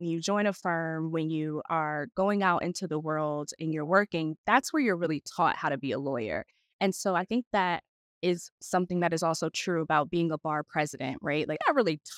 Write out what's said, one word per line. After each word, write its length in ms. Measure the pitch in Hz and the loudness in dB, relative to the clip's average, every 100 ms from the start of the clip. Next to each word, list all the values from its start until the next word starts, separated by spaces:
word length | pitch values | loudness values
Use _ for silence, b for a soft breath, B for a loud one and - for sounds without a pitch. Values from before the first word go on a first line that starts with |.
when 100 | 170 | -4
you 100 | 165 | -2
join 260 | 180 208 208 | 0 0 0
a 60 | |
firm, 600 | 190 185 165 160 160 160 | -2 -2 -2 -2 -2 -2
when 180 | 165 156 | -2 -2
you 320 | 156 156 151 - | -2 -2 -4 -2
are 380 | 165 151 151 143 - | -2 0 -2 -4 0
going 260 | 196 202 | 2 4
out 220 | 190 175 | 4 2
into 240 | 175 - 180 | 0 -4 -4
the 100 | 151 | -2
world 540 | 156 156 151 147 147 - | -2 0 0 -2 -6 -6
and 120 | 160 | -4
you're 120 | 156 | -2
working, 520 | 151 190 208 165 156 160 - | 4 4 4 0 -2 -4 2
that's 260 | 240 - | 2 4
where 100 | 311 | 2
you're 140 | 240 175 | 2 2
really 240 | 165 147 | 0 -2
taught 340 | - - 165 | -4 0 0
how 140 | - 156 | 2 -2
to 100 | 139 | -2
be 140 | 131 | -2
a 80 | 117 | -2
lawyer. 440 | 139 127 107 78 - _ _ - | -2 -2 -2 -4 -6 _ _ -2
And 120 | 196 | 0
so 220 | - 196 | 0 0
I 100 | 175 | 0
think 220 | 185 240 - | 0 -2 0
that 320 | 208 180 170 - _ _ _ | 0 0 -2 -6 _ _ _
is 280 | 180 175 - _ | 0 0 -4 _
something 380 | - 180 180 180 | -2 0 2 2
that 120 | 170 | 2
is 100 | 165 | 2
also 280 | 165 160 170 | 0 0 -2
true 320 | - 190 170 | -2 -2 -2
about 280 | 165 151 147 | 2 2 2
being 220 | 175 170 | 0 0
a 60 | 156 | 0
bar 260 | 160 151 | -2 -4
president, 540 | - 160 147 - 131 - | -2 -2 -4 -4 -6 -6
right? 240 | - 151 156 | -2 -2 -2
Like, 120 | 151 | -2
I'm 80 | 622 | 0
not 40 | 294 | 2
really 240 | 202 151 - | 2 -2 -6